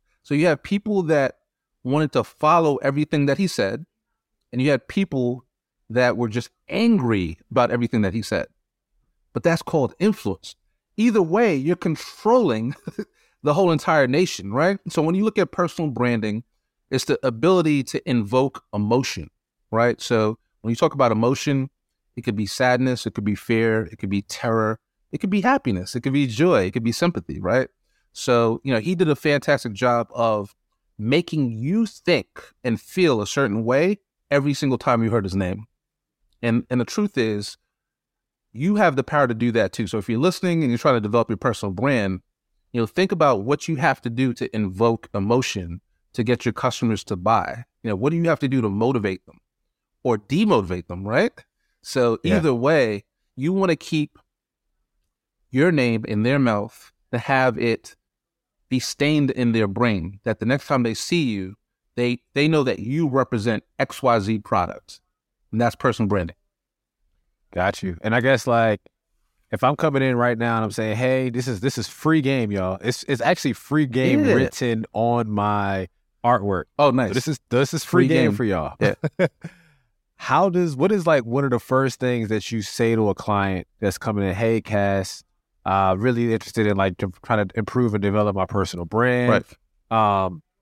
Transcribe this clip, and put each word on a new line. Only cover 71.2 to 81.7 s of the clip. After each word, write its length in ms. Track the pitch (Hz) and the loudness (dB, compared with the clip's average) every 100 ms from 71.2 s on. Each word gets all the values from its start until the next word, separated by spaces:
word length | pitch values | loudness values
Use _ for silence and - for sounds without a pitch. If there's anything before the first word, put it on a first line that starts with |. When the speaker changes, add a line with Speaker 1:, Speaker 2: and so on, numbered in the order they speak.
| 131 | 0
Speaker 2:
this 180 | 120 127 | -4 -4
is, 120 | 104 | -2
this 180 | 127 123 | -4 -4
is 100 | 104 | -8
free 320 | - 156 160 | -4 2 2
game, 320 | 135 135 110 | 2 0 0
y'all." 260 | 98 92 95 | -2 -2 -4
It's, 200 | 110 - | -4 -6
it's 180 | - 127 | -4 -2
actually 320 | 151 180 143 | 0 0 0
free 320 | 110 - 151 139 | -4 -2 0 0
game 400 | 123 131 285 277 | 0 2 2 4
Speaker 1:
Yeah. 80 | |
Speaker 2:
written 500 | 143 135 - 123 113 107 | 2 2 -2 -2 -2 -4
on 380 | 104 117 120 110 | -2 0 0 0
my 580 | 104 104 104 98 95 92 _ _ _ | 0 0 0 -2 -2 -6 _ _ _
artwork. 420 | 120 123 101 92 - - | 0 2 2 -2 -4 2
Speaker 1:
Oh, 120 | 143 | 4
nice. 180 | 127 110 | 4 0
Speaker 2:
So 60 | |
this 140 | 113 160 | -2 -2
is, 120 | 139 - | -6 -2
this 240 | 120 135 | 0 0
is 120 | 165 | -2
free 220 | - - 131 | 0 2 4
Speaker 1:
Free 20 | |
Speaker 2:
game 220 | 160 120 | 4 2
Speaker 1:
game. 60 | 104 | 0
Speaker 2:
for 80 | |
y'all. 320 | 113 90 78 - | 0 -2 -4 -2
Speaker 1:
Yeah. 160 | 104 - 151 - | -2 0 -6 -2
Speaker 2:
<laughs> 80 | 180 _ - - _ _ _ _ _ _ | -2 _ -20 -20 _ _ _ _ _ _
How 340 | - 143 196 | 0 2 2
does, 260 | 180 170 131 | 2 0 0
what 160 | 180 | 0
is, 140 | 208 165 | 2 2
like, 180 | 147 | 2
one 200 | 117 127 | 2 -2
of 60 | 139 | 0
the 100 | 120 | -2
first 380 | - | 0